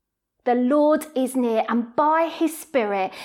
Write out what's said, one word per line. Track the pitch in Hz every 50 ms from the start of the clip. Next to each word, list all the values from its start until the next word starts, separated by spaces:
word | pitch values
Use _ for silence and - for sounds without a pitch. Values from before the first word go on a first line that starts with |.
| _ _ _ _ _ _ _ _ -
The | 247 240
Lord | 247 247 247 294 294 294 302 302 311 302 - -
is | 254 262 247 254
near, | 262 247 233 226 220 - -
and | 226 233 233 - -
by | - 294 302 311 320 330 330 320
his | - 330 311 320 -
Spirit, | - - - 277 220 208 202 196 185 185 - - -